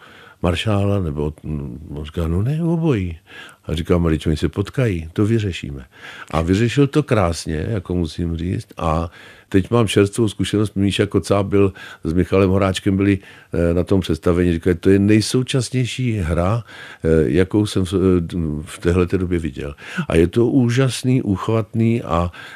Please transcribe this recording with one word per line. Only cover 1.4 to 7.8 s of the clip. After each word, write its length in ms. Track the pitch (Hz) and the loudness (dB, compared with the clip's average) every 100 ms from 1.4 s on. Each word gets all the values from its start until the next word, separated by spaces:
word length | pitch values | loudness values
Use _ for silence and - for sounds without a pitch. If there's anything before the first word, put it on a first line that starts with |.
mm, 460 | - 76 69 62 78 71 | -8 -8 -8 -12 -12 -12
on 80 | |
říká, 240 | 76 87 82 | -10 -6 -2
„No 140 | 85 | -2
ne, 200 | 117 156 | -2 -2
obojí.“ 560 | 170 170 165 113 92 80 _ - - - | -2 0 0 0 -2 -8 _ -20 -20 -16
A 100 | - | -8
říkám, 320 | 80 80 87 85 | -4 0 2 2
„Ale 100 | 78 85 | 0 0
oni 100 | 76 | -2
se 120 | 85 | -2
potkají, 600 | - 104 - 120 87 80 | -2 -6 -2 -2 -2 -6
to 140 | 95 104 | -2 2
vyřešíme.“ 580 | 117 104 85 71 69 65 - - - - | 2 -2 -6 -8 -12 -14 -20 -20 -20 -6
A 120 | 80 | -2
vyřešil 440 | 82 95 117 127 143 | 2 2 2 2 2
to 160 | 151 | 2
krásně, 640 | 147 110 87 85 - 78 104 | 0 0 0 -2 -6 -6 -4
jako 260 | 110 | -6